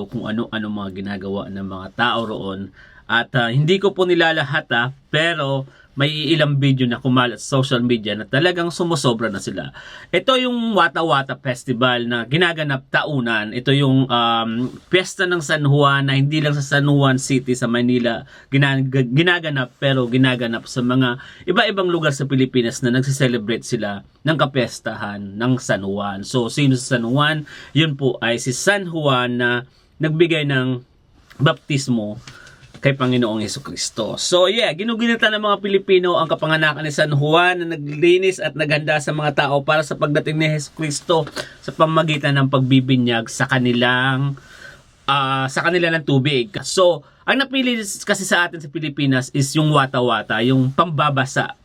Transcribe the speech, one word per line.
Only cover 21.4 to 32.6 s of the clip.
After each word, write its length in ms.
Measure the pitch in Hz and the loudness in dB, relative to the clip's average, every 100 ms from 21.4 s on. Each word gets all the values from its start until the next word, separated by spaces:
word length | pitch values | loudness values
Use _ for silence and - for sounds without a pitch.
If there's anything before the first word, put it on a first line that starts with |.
iba-ibang 480 | - 185 220 196 185 | -2 0 0 0 0
lugar 240 | 170 151 139 | 0 0 -2
sa 80 | |
Pilipinas 560 | 139 135 131 127 117 - | 0 0 2 2 0 0
na 160 | 127 127 | 0 0
nagse-celebrate 720 | 135 135 127 120 104 113 - | 0 0 0 0 -2 -6 -4
sila 400 | 117 104 101 - _ | -4 -4 -8 -14 _
ng 140 | 147 156 | -2 0
kapiyestahan 800 | 139 135 117 - 117 110 107 101 101 101 | 0 0 -2 -4 -10 -8 -8 -10 -10 -4
ng 240 | 123 123 | 0 0
San 240 | - 104 | 0 -2
Juan. 400 | 98 101 101 98 | -2 -4 -4 -6
So, 240 | 101 131 113 | -4 -2 -2
sino 320 | 147 143 127 | 2 2 2
sa 160 | - 123 | 0 -2
San 80 | |
Juan? 400 | 117 135 147 156 147 - - 139 | 0 0 0 -2 -6 -16 -4 0
Yun 240 | 160 139 | 0 0
po 160 | 135 - | -2 0
ay 160 | 117 120 | -2 -2
si 160 | 135 123 | -2 -2
San 320 | - 202 180 | 0 0 -2
Juan 560 | 165 143 127 123 123 | -2 0 0 0 0
na 240 | 123 123 131 _ _ - | 0 -2 -4 _ _ -4
nagbigay 480 | 156 151 170 160 143 | -2 2 2 2 0
ng 400 | 135 127 127 - _ _ _ _ - | 0 0 -4 -8 _ _ _ _ 0
baptismo 800 | 156 - - 143 135 117 104 117 - - - - | 0 0 -2 -4 0 -2 -4 -10 -16 -20 -20 -20